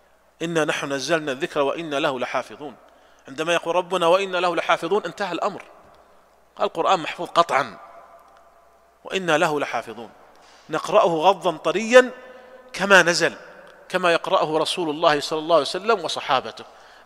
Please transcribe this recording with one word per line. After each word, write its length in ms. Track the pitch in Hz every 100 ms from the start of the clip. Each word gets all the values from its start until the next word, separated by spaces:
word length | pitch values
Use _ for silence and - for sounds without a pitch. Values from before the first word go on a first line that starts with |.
| _ _ _ _
"إنا 220 | 170 165
نحن 280 | 151 151 147
نزلنا 400 | 139 131 165 151
الذكر 280 | 131 170 156
وإنا 360 | 139 156 165 139
له 240 | 156 131
لحافظون". 560 | 123 135 - 107 147 104 - _ _ _ -
عندما 240 | 131 156
يقول 240 | 170 165 170
ربنا: 300 | 175 185 170
"وإنا 320 | 185 196 180
له 180 | 180 165
لحافظون"، 480 | - 165 165 202
انتهى 280 | 254 - 196
الأمر، 300 | 170 208 170 - - - - _ _ _ _ _ -
القرآن 400 | 208 - 156 185
محفوظ 280 | 147 - 170
قطعا، 500 | - 170 131 131 92 - - - - - - _ _ _ _ _ _
"وإنا 340 | - 190 180 156
له 220 | 170 147
لحافظون"، 500 | 135 - 113 110 110 - - - - - -
نقرأه 440 | 156 - 202 196
غضا 420 | 165 165 190 170 156
طريا 540 | 165 165 220 247 247 - - - - - -
كما 300 | - 190 190
نزل، 320 | 165 165 156 104 - - - - -
كما 240 | 185 180
يقرأه 460 | 170 - 185 156 156
رسول 320 | 156 - 170
الله 300 | 147 170 147
صلى 180 | 139 160
الله 160 | 156
عليه 120 | 165 135
وسلم 380 | 180 202 220
وصحابته، 600 | 147 135 - 135 117 - 117 - - -